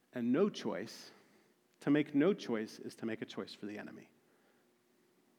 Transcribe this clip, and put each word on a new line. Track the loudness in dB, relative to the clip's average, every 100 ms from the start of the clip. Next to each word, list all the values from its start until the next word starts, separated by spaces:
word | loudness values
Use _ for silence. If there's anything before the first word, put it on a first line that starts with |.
| _
And | -2 2
no | 4 4
choice, | 2 -4 -4 -6 -12 -18 -20 _ _ _ _ _ _
to | 4
make | 4 4 4
no | 4
choice | 4 0 -2 -4 -8
is | -14 -8
to | -6
make | -4
a | -6
choice | -8 -10
for | -10 -10
the | -10
enemy. | -12 -16 -20 _ _ _ _ _ _ _ _ _ _ _ _